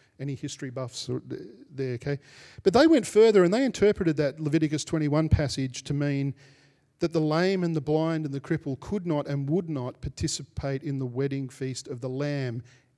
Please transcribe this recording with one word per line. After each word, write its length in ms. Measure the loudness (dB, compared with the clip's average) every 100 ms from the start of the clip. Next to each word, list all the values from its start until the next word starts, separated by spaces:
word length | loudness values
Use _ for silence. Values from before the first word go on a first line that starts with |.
| _ -12
any 160 | -8 -8
history 340 | -10 -10 -10
buffs 400 | -8 -10 -10 -8
are 100 | -8
th-, 200 | -8 -12 -12 -20 -14
there, 240 | -8 -6 -4
okay? 240 | -4 -6 -8 -20 -20 -4
But 100 | 2
they 140 | 6 8
went 200 | 6 4
further 360 | 6 8 8
and 100 | 6
they 120 | 4 0
interpreted 500 | 2 2 4 0 0
that 220 | 0 -2
Leviticus 460 | 0 2 2 0 -2
twenty-one 420 | -2 2 2 4
passage 560 | 2 2 -2 -4 -6 -6
to 80 |
mean 420 | -2 0 0 -2 -6 -14 _ _ _ _ _
that 120 | -2
the 80 | 0
lame 440 | 2 4 2 2
and 120 | 0 -2
the 60 |
blind 440 | 0 0 0 -2 -4
and 80 |
the 60 | -6
cripple 400 | -4 -4 -4 -8
could 260 | -6 -6 -2
not 220 | -2 -2
and 220 | -4 -2
would 200 | -2 -2
not 300 | -6 -8 -8
participate 840 | -12 -6 -6 -6 -10 -8 -6 -6
in 160 | -4 -6
the 60 | -6
wedding 440 | -4 -4 -4 -8
feast 380 | -8 -8 -8 -10
of 120 | -10
the 100 | -8
Lamb 540 | -4 -4 -4 -4 -6 -10 -18 _